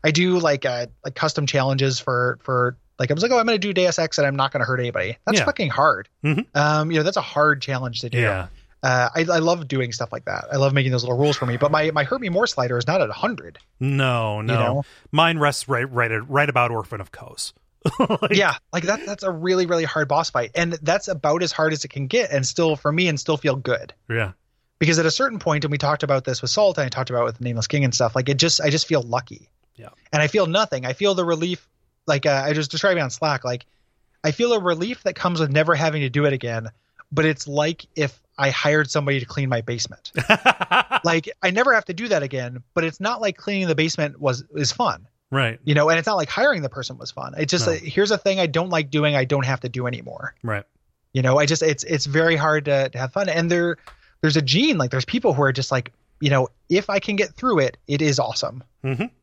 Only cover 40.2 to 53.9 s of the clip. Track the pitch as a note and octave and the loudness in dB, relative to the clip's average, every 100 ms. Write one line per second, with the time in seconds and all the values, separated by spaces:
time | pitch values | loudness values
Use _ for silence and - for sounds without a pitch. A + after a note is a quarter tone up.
40.2 | - A3 B3+ - - - - C4 E3+ E3 | 0 2 2 0 0 0 0 -2 0 0
41.2 | D3+ - F3 G3 C4 A3+ - F3 A#3 F3 | -2 -4 -2 2 2 2 0 -8 -2 -2
42.2 | C#3 C3 B2 B2 - - E3 - G3+ A#3+ | -2 -6 -8 -12 -6 -4 -4 -2 -4 -2
43.2 | G#3 - - G3 F3+ D3+ D#3+ E3 D3 C3+ | -4 -4 -4 -2 0 0 0 0 -4 -2
44.2 | C#3+ B2 - D3+ C3 - A3 - - _ | -2 -2 -8 -4 -4 0 -2 -2 -12 _
45.2 | _ C3+ A#2+ A2+ C3+ D3 D3+ E3 F#3+ G3 | _ -2 -2 -2 2 4 4 4 2 -2
46.2 | D3+ - C#4 G#3 C#3 - B2 B2 - - | -2 0 2 0 -4 -8 -12 -12 -14 -12
47.2 | C3 C#3 D3 F3+ F3 D#3+ D#3+ F3+ G3+ G3+ | -12 -4 0 2 0 -2 -2 0 2 2
48.2 | G3 F#3+ E3+ D#3 F3+ E3 C#3+ D3 D3+ C#3+ | 0 0 0 0 0 -2 0 0 2 2
49.2 | C3 C#3 B2+ C3 C3 B2 B2 A#2+ B2 - | 0 0 0 -4 -4 -6 -6 -8 -12 -12
50.2 | C#3 _ A#2 G#2 - _ _ _ _ C3+ | -14 _ -6 -6 -8 _ _ _ _ 0
51.2 | C3 C3+ D3 D#3+ D#3+ C#3+ - D3+ C#3 D3 | 4 4 4 2 2 0 -2 -2 0 2
52.2 | E3 D#3+ D#3 D3+ C#3+ C#3 C3+ A#2+ B2+ G3 | 2 2 2 0 2 0 0 -4 -4 -2
53.2 | F#3+ E3 E3+ F3 E3+ E3 - | 0 0 2 2 2 -2 -10